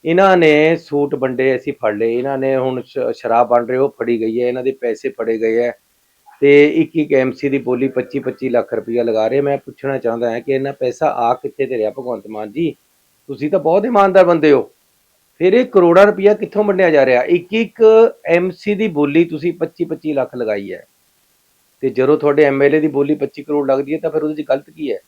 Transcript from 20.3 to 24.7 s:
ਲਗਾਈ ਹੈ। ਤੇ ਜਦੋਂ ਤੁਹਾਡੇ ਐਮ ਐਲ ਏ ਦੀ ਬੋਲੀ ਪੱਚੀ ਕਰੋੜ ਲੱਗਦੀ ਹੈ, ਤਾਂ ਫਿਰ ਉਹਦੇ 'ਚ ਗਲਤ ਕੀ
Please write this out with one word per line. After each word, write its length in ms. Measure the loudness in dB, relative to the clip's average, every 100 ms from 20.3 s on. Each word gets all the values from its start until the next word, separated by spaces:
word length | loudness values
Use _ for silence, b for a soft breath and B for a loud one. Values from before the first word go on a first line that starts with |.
| -6
ਲਗਾਈ 380 | -6 -6 -8
ਹੈ। 100 | -14 -16 _ _ _ _ _ _ _ _ _
ਤੇ 80 | -6
ਜਦੋਂ 280 | 0 0 2
ਤੁਹਾਡੇ 260 | 2 2
ਐਮ 180 | 2 4
ਐਲ 140 | 2 2
ਏ 40 |
ਦੀ 80 | 0
ਬੋਲੀ 280 | -2 -2 -2
ਪੱਚੀ 280 | -4 -10
ਕਰੋੜ 280 | -6 -4 0
ਲੱਗਦੀ 220 | -2 -2
ਹੈ, 60 | -6
ਤਾਂ 120 | -4
ਫਿਰ 120 | -4
ਉਹਦੇ 200 | -4 -8
'ਚ 20 | -4
ਗਲਤ 200 | -4
ਕੀ 220 | -6